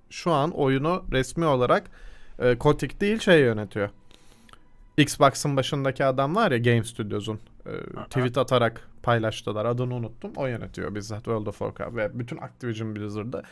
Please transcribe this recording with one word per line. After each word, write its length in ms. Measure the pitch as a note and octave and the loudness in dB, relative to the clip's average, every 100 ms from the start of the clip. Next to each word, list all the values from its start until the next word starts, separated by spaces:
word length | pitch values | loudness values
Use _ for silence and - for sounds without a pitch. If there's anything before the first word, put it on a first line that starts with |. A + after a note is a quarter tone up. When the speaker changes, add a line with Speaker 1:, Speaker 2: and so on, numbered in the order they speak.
| - | -18
Speaker 1:
şu 220 | - F3+ | -8 0
an 180 | D#3 D3 | 2 0
oyunu 540 | E3 C#3 C3+ D3 F3+ - | 0 2 2 0 -2 -2
resmi 320 | B2+ B2+ - | -2 -2 0
olarak, 460 | E3 C3+ B2 F3 - - - - - - | 2 2 4 2 0 -18 -18 -18 -16 -2
e, 200 | B2 A#2+ | 2 4
Kotick 420 | D3 D3 C#3 - | 4 2 0 -2
değil 180 | G3+ A3 | 0 2
şey 200 | G#3+ E3 | 6 8
yönetiyor. 500 | C3 G#2+ G#2 G#2+ G2+ - - - - - - - - - - - | 8 2 -4 -2 -4 -4 -20 -20 -20 -20 -20 -20 -20 -20 -8 2
Xbox'ın 600 | C#3 - C#3+ - D#3 C3+ | 2 6 4 4 -2 0
başındaki 480 | B2+ D3 C3+ B2+ | 0 0 -2 0
adam 320 | C#3 C3 C#3 F#3+ | 0 2 0 2
var 140 | A3 | 2
ya, 80 | B2 | 4
Game 260 | A#2+ A#2 | 4 4
Studios'un, 560 | A2 - G#2 G#2 G#2 G#2 - - F#2+ | 2 -6 -6 -4 -6 -8 -10 -20 -12
e, 320 | G2 - - | -10 -10 -12
Speaker 2:
Aha. 60 | |
Speaker 1:
tweet 340 | G#2+ B2+ B2 B2+ | -6 0 0 0
atarak 500 | B2+ B2+ A#2 A#2 - - | 2 4 2 0 -18 -8
paylaştılar. 640 | - A#2 A2 - - G#2 | 0 2 2 -4 -6 -2
Adını 300 | A2 B2 B2+ | -2 -2 -2
unuttum. 360 | B2 A2 - - - | -4 -8 -10 -12 -6
O 100 | C3+ | -4
yönetiyor 480 | A2+ G#2+ - - | -4 -8 -8 -8
bizzat 300 | G2+ G2 G#2 | -6 -8 -10
World 220 | A#2 A2+ G#2+ | -4 -4 -4
of 120 | - | -6
Warcraft 380 | G#2+ - - A#2 | -8 -6 -8 -4
ve 220 | G#2 A#2+ | -4 -4
bütün 180 | A#2+ E3 | -10 -10
Activision 580 | B2 - B2 A2 A2+ G#2+ | -12 -10 -8 -6 -6 -8
Blizzard'ı, 460 | G#2 G#2 G#2+ - - | -8 -8 -8 -8 -10